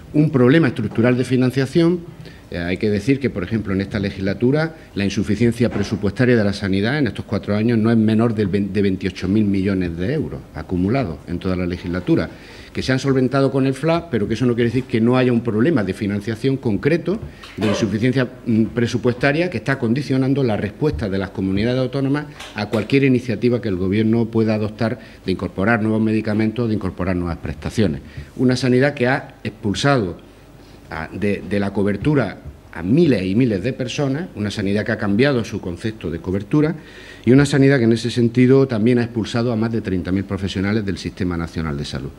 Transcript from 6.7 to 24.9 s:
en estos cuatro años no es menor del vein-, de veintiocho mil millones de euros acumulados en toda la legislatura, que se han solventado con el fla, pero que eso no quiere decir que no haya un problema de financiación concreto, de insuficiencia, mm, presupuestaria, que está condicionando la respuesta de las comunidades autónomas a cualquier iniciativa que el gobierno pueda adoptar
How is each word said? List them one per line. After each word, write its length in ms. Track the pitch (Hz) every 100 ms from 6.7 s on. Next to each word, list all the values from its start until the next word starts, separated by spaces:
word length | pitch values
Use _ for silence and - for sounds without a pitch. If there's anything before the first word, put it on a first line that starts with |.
| 95 107 151
en 80 | 117
estos 200 | - -
cuatro 280 | 98 -
años 220 | 104 113 117
no 140 | 110
es 80 | 117
menor 360 | 110 110 117
del 140 | 107 98
vein-, 240 | 101 98
de 80 | 101
veintiocho 480 | 98 95 95 - 92
mil 160 | 107
millones 540 | 104 98 98 95 87 82
de 160 | 92
euros 260 | 151 - 71 -
acumulados 640 | 80 - 90 95 135 98 76 -
en 120 | 87
toda 180 | 92 90
la 100 | 90
legislatura, 640 | 90 87 90 160 143 82 - - - -
que 80 | -
se 120 | -
han 60 | 131
solventado 520 | 139 131 127 139 135
con 160 | 135 135
el 80 |
fla, 340 | 131 160 170 170
pero 160 | 113 101
que 60 |
eso 140 | 110 123
no 80 |
quiere 160 | 117 117
decir 140 | 127
que 140 | - 117
no 200 | 117 127
haya 120 | 127
un 120 | 117
problema 420 | 120 104 147 139
de 80 | 95
financiación 640 | 90 98 101 107 110 135 135
concreto, 640 | 123 98 147 165 - 220 - - - -
de 80 | -
insuficiencia, 600 | 202 107 101 127 127 123 - -
mm, 180 | 110 110
presupuestaria, 840 | 120 117 113 123 120 143 147 180
que 80 | 117
está 200 | - 131
condicionando 640 | 113 127 - 131 131 139
la 140 | 127 101
respuesta 540 | 98 - 156 76 104
de 80 | 95
las 120 | 92
comunidades 500 | - 95 98 117 127
autónomas 460 | 127 139 135 147 147 - -
a 160 | - 104
cualquier 340 | 110 98 139
iniciativa 560 | 135 123 120 104 120 120
que 80 | 113
el 80 | 90
gobierno 480 | 92 104 110 117
pueda 300 | 113 113 110
adoptar 440 | 107 107 - 113